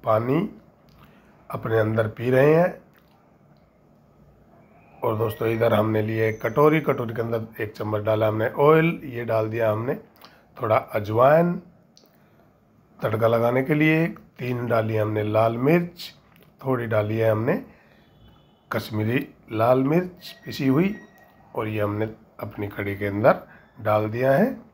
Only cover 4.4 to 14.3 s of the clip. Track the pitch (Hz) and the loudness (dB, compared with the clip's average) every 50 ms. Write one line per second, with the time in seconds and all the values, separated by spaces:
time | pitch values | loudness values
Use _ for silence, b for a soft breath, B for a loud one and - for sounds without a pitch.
4.4 | _ _ _ _ _ _ _ - _ _ - - - 120 113 107 117 110 107 - | _ _ _ _ _ _ _ -20 _ _ -14 -6 -4 -4 -2 -2 -2 -4 -4 -4
5.4 | 117 113 113 113 117 113 110 104 110 110 110 107 107 107 110 110 110 110 110 - | -2 -2 0 0 2 2 2 2 2 2 0 0 0 0 -2 0 0 -2 -2 -4
6.4 | - 117 110 147 147 151 151 160 147 151 131 120 123 113 113 120 113 113 117 113 | -6 -2 2 4 4 4 4 2 0 -2 -2 -2 -4 -6 -6 -6 -4 -4 -4 -6
7.4 | 110 110 - - 113 104 - - 110 104 107 107 101 110 110 110 110 107 107 110 | -6 -8 -8 -10 -10 -10 -8 -8 -6 -4 -4 -2 -2 -2 0 0 0 0 0 -2
8.4 | 110 131 - - 143 147 160 160 160 165 - - - 139 120 117 120 113 113 110 | -4 -4 0 2 4 6 6 6 4 0 -2 -4 -10 -10 -10 -8 -4 -2 -2 -2
9.4 | 110 110 110 117 113 110 104 107 117 131 160 214 - B B B B B B B | -2 -2 -2 0 0 0 0 0 -2 -4 -6 -6 -10 B B B B B B B
10.4 | B B _ - 123 110 107 127 - - - 107 101 98 107 113 127 139 151 160 | B B _ -8 0 2 2 0 0 -2 -6 -6 -4 -2 2 4 6 6 6 4
11.4 | 175 175 175 - - - _ _ _ _ _ b b b b b b b b b | 4 2 -2 -6 -10 -16 _ _ _ _ _ b b b b b b b b b
12.4 | b b b b _ _ _ _ _ _ _ - - 123 107 107 117 113 117 117 | b b b b _ _ _ _ _ _ _ -6 -4 -4 0 2 2 2 4 4
13.4 | 117 120 123 131 131 135 151 151 156 156 156 160 165 170 - - - - | 2 2 2 0 0 0 0 2 4 2 2 2 0 -2 -4 -12 -20 -20